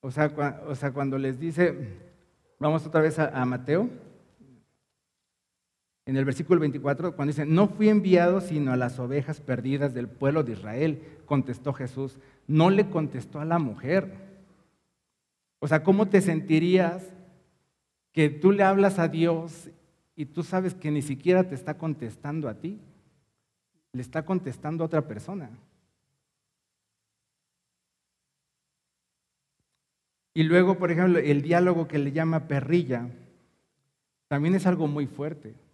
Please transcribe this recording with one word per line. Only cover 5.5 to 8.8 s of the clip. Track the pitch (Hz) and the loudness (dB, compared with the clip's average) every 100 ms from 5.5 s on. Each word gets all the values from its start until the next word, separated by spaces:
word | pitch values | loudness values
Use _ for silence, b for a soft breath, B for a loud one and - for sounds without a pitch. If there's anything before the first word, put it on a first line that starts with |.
| _ _ _ _ _ | _ _ _ _ _
en | - 135 | -4 -2
el | |
versículo | 135 131 170 180 | -2 -4 0 2
veinticuatro, | 151 135 135 143 170 | 2 -2 -4 -4 -4
cuando | - 143 | -4 -4
dice, | 143 151 | -4 0
"No | 160 202 | 2 2
fui | 196 214 | 2 4
enviado | 214 185 180 175 190 | 4 4 4 4 2
sino | 180 156 139 | -2 -2 0
a | |
las | 127 | 0